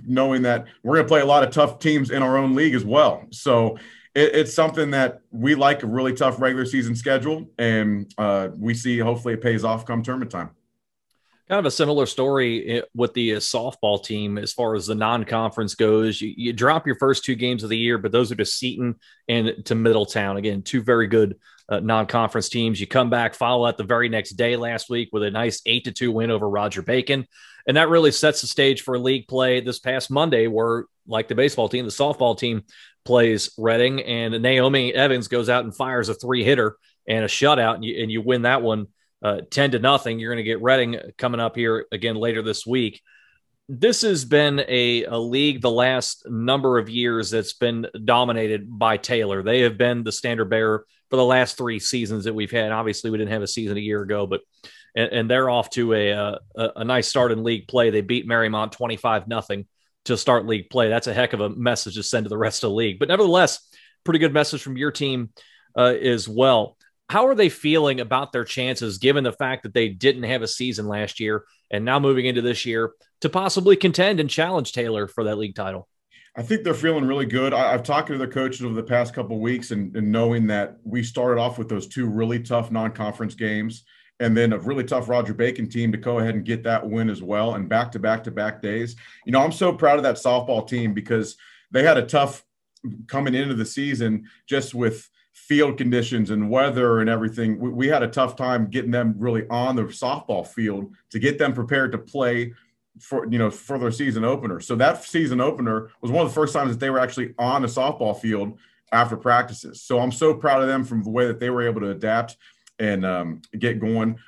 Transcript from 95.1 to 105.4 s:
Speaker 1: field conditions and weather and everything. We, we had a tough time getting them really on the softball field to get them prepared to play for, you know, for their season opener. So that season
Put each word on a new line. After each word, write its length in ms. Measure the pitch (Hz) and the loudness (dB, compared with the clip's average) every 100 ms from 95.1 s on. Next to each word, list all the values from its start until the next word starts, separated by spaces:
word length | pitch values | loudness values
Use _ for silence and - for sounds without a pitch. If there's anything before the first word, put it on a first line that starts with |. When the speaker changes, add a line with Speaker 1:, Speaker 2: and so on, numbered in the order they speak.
| _ _ | _ _
Speaker 1:
field 440 | _ - 147 143 131 | _ -2 2 2 0
conditions 520 | 123 123 113 120 104 | 0 0 0 -2 0
and 220 | 107 104 | -2 0
weather 480 | 127 139 127 123 113 | 2 2 2 2 4
and 100 | 110 | 2
everything. 500 | 113 110 113 113 107 | 0 -2 -2 -2 -2
We, 120 | 123 | -4
we 160 | 120 135 | -2 0
had 160 | 151 | 2
a 40 | 117 | 0
tough 280 | 135 123 120 | 0 -2 -2
time 340 | 127 123 104 | -2 0 -2
getting 220 | 127 120 | -2 -2
them 240 | 123 113 101 | 0 0 -2
really 300 | 120 113 - | -2 -2 -2
on 260 | 120 127 127 | -2 -2 -2
the 80 | 101 | -4
softball 600 | - 127 143 - 95 85 | -4 -4 -4 -4 -6 -6
field 480 | - 107 98 101 - _ | -4 -4 -4 -10 -16 _
to 100 | 110 | -2
get 200 | 131 143 | -2 2
them 140 | 143 | 0
prepared 380 | 123 117 139 131 | -2 -2 0 0
to 40 | - | -4
play 560 | - 139 123 120 120 120 _ _ _ _ | -8 -4 -2 -2 -4 -10 _ _ _ _
for, 260 | - - 113 | -8 -6 -2
you 140 | 120 | 0
know, 100 | 110 | 0
for 300 | - - 139 | -2 -8 -4
their 120 | 120 | -4
season 320 | 117 139 113 | -2 -2 0
opener. 360 | 113 139 117 87 | -2 -2 -4 -8
So 160 | - 117 | -4 2
that 280 | 143 165 | 4 2
season 380 | - 170 147 123 | -2 -2 0 0